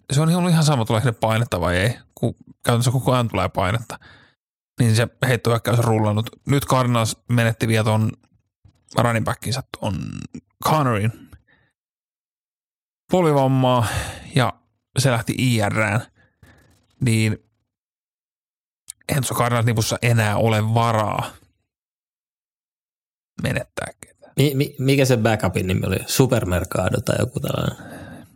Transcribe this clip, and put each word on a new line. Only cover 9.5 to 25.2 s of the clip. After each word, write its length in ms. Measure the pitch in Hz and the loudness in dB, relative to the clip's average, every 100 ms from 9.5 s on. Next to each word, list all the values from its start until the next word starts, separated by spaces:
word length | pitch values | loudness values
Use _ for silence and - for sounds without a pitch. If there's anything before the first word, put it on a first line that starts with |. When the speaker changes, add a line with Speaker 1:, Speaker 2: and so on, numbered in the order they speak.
| 127 - - | -6 -8 -8
Speaker 1:
ton 140 | 107 90 57 50 50 - - _ | -6 -6 -8 -12 -14 -16 -20 _
Connerin 640 | - 156 131 107 110 - - - _ _ _ _ _ _ _ _ _ _ _ _ _ _ _ _ _ | -2 0 0 0 -2 -4 -12 -20 _ _ _ _ _ _ _ _ _ _ _ _ _ _ _ _ _
polvivammaa, 760 | 185 165 143 131 135 127 123 113 - - - - | 2 4 4 4 4 4 2 0 -2 -8 -12 -4
ja 180 | 139 117 - _ _ _ 131 | 0 0 -2 _ _ _ -2
se 120 | 135 | 0
lähti 240 | 117 - - | 0 -2 -2
I 220 | 127 113 101 | 0 2 0
R:ään, 380 | 110 107 107 - _ _ _ - _ _ _ _ _ | 0 0 -2 -4 _ _ _ -20 _ _ _ _ _
niin 380 | 127 110 110 104 _ _ _ _ _ _ _ _ _ _ _ _ _ _ - - - | 0 2 0 -2 _ _ _ _ _ _ _ _ _ _ _ _ _ _ -20 -16 -4
eihän 140 | 147 | -4
tuossa 120 | 120 | -2
Cardinals-nipussa 640 | 123 120 120 113 113 110 - | -2 0 2 2 0 -2 -2
enää 340 | 123 117 107 101 | 2 2 2 2
ole 380 | 110 110 107 | 2 2 2
varaa 580 | 117 117 113 104 92 - - _ _ _ _ _ _ _ _ _ _ _ _ _ _ _ _ _ _ _ - | 2 2 0 -2 -4 -6 -12 _ _ _ _ _ _ _ _ _ _ _ _ _ _ _ _ _ _ _ -10
menettää 440 | 123 - - - - - - | -6 -6 -8 -10 -12 -14 -20
ketään. 260 | _ - - | _ -6 0
Speaker 2:
Mi-, 180 | 143 | 0
mi-, 200 | 135 143 - | 0 -4 -2
mikä 260 | 131 139 | 0 2
se 120 | 127 | 4
backupin 500 | 120 | 4